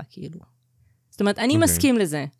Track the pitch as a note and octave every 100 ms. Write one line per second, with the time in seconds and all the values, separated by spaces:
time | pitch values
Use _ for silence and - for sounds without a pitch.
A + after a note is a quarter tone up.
0 | D3 - - E3 - _ _ _ _ _
1 | _ - G3+ G3+ A#3 D#4+ E4 - C#4+ A#3+
2 | F#3 D3 C#3 _